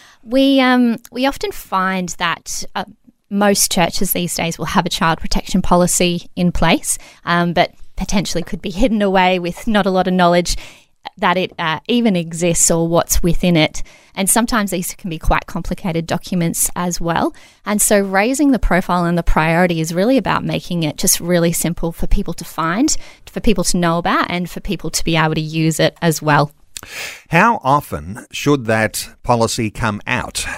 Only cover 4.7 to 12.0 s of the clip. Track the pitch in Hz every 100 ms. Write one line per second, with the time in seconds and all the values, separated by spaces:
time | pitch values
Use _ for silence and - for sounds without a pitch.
4.7 | 202 170 - 165 160 - - - 185 -
5.7 | 175 180 - 180 175 - - 175 - 165
6.7 | 294 - - - - - 175 175 175 -
7.7 | - - - 185 208 - 175 - - 233
8.7 | 175 247 214 202 185 180 185 175 - -
9.7 | 208 190 185 185 180 175 175 175 - -
10.7 | - _ _ - - 196 180 180 - 165
11.7 | 160 - 240